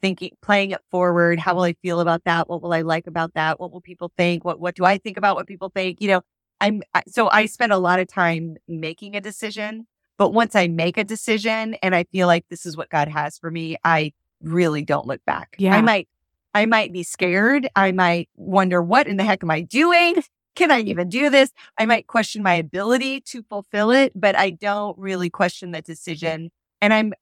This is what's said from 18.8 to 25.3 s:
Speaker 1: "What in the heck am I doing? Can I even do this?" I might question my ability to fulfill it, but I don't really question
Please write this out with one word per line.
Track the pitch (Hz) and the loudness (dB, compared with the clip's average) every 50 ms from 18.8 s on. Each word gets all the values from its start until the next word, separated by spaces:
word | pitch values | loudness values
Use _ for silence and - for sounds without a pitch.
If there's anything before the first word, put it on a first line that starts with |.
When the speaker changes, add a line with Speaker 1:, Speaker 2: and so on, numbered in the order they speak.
Speaker 1:
"What | 170 170 202 254 294 - | 2 2 2 2 2 2
in | 202 190 | 0 0
the | 190 | 0
heck | 214 190 196 - | 0 0 0 -2
am | 165 | -2
I | 156 156 | -2 -2
doing? | 170 - - 254 320 349 349 339 349 349 349 339 - - _ _ _ _ _ | -4 -2 0 2 2 4 4 4 4 2 2 0 -4 -4 _ _ _ _ _
Can | - 359 320 | 0 2 4
I | 285 247 | 4 2
even | 220 202 190 170 180 180 | 2 0 -4 -4 -4 -2
do | 170 247 285 294 | -2 0 2 4
this?" | 269 277 269 269 - - - - _ - | 4 4 4 4 0 -8 -20 -10 _ -2
I | 220 | 0
might | 220 233 226 - - | 2 2 0 0 -2
question | - 233 214 - - 214 202 | -2 -2 -2 -2 -4 -2 0
my | 190 175 | 0 0
ability | 170 165 147 - 180 202 220 247 262 254 269 269 269 | 0 0 -4 -6 -4 0 2 2 2 0 -2 -6 -8
to | - - - 247 220 | -10 -14 -16 -16 -14
fulfill | _ 208 202 202 _ - 208 208 220 | _ -12 -12 -10 _ -2 0 2 4
it, | 247 269 277 254 - | 4 4 4 2 2
but | 190 170 202 190 - | 0 0 2 2 2
I | 196 196 | 2 0
don't | 170 165 202 208 202 208 208 208 175 - | -2 -4 -4 -4 -2 -2 -4 -6 -8 -8
really | 190 196 190 180 180 | -8 -6 -4 -4 -4
question | 175 | -4